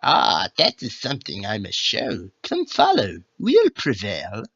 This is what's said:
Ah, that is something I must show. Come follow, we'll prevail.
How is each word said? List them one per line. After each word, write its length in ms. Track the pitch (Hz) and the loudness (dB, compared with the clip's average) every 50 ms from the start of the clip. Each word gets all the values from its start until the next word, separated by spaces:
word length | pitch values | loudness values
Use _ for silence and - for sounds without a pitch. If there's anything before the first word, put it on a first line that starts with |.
Ah, 460 | - - 151 - 64 107 90 80 95 - _ - | 2 4 4 4 4 2 2 0 -2 -4 _ 2
that 240 | 156 - 247 _ | 2 2 2 _
is 160 | - 120 - - | -12 -12 -10 -8
something 480 | - 127 139 131 - - 73 98 98 | -6 -6 -6 -6 -8 -12 -12 -10 -6
I 120 | 101 107 107 | -4 -4 -4
must 200 | 98 92 92 - | -4 -6 -6 -4
show. 520 | - - - - - 262 196 90 87 95 _ _ | -2 -2 -2 -2 -2 -2 -6 -6 -8 -12 _ _
Come 240 | _ - - 349 349 | _ -4 -2 -2 -2
follow, 520 | - - - - 370 392 330 113 98 85 82 87 _ _ _ | -4 4 4 4 6 6 2 2 0 -4 -10 -16 _ _ _
we'll 320 | - 214 285 427 453 359 | -2 4 6 6 6 6
prevail. 760 | - - - 151 123 98 95 101 98 76 65 - 101 107 - - _ | 0 0 -2 -2 -2 -2 -2 -6 -6 -6 -6 -8 -10 -10 -12 -12 _